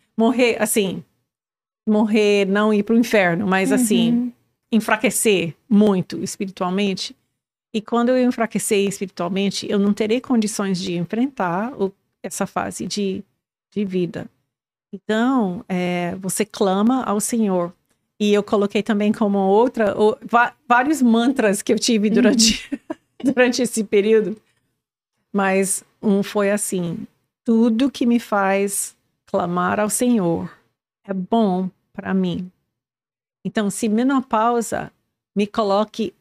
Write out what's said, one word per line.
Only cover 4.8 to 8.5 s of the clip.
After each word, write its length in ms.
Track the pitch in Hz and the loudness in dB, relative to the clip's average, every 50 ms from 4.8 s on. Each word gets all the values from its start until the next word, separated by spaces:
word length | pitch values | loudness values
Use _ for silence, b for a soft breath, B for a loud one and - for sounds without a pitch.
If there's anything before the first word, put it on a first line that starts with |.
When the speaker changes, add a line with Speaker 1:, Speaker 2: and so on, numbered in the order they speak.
| 214 - 220 214 - 208 - - - 226 196 175 170 160 - _ _ - | 0 0 0 0 0 -2 -2 0 2 2 2 2 0 -4 -8 _ _ 2
Speaker 1:
muito 540 | 208 202 214 208 196 185 - - - - | 4 4 6 4 4 0 -2 -4 -6 -8
espiritualmente. 960 | 196 - - - 208 190 185 - 190 180 185 196 208 190 190 185 - - - _ _ _ _ _ _ _ _ _ _ _ - | -8 -8 -8 -8 -10 -8 -8 -6 -6 -4 -2 -2 -2 -2 -4 -6 -8 -12 -14 _ _ _ _ _ _ _ _ _ _ _ -8
E 60 | 220 | -8
quando 300 | 214 - 233 233 240 247 | -6 -4 -2 0 0 2
eu 120 | 254 254 247 247 | 2 2 2 0
enfraquecer 580 | 240 233 226 208 | 0 -2 -2 -4